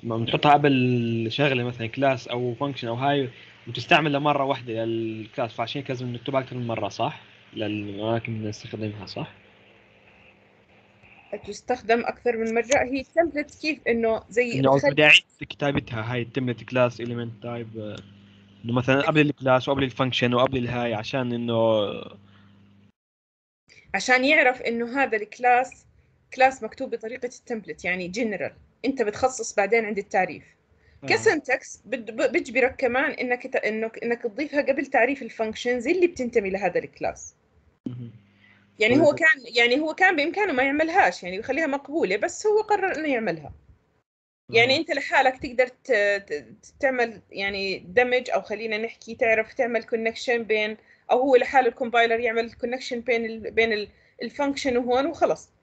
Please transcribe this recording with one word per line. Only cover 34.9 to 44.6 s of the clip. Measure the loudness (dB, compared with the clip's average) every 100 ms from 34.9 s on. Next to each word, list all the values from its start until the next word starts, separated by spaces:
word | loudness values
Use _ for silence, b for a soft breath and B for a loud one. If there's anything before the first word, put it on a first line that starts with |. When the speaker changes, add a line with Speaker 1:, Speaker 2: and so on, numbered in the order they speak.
| 2 2 0
Speaker 2:
الفانكشنز | -8 -6 -6 -4 -4 -2 0
اللي | 2 2
بتنتمي | 0 0 0 0
لهذا | -2 0 -2
الكلاس. | -6 -6 -6 -6 -14 _ _ _ _ _ -12
Speaker 1:
مهم. | -12 -14 -18 _ b b b b _
Speaker 2:
يعني | 2 6
Speaker 1:
طيب. |
Speaker 2:
هو | 6 4
كان، | 2 2 0 2
يعني | 4 2
هو | 0
كان | 2 2 4
بإمكانه | 0 0 0
ما | 2
يعملهاش، | 0 2 2 4 4 2
يعني | -8 -10
يخليها | -4 -2 -2
مقبولة، | -4 -4 -2 0 0
بس | -2 -2 2
هو | 2
قرر | 2 0 0 -2
إنه | -2
يعملها. | -2 -2 -6 -8 -20 _ -20 _ _ _ _ _ _ _
يعني | 2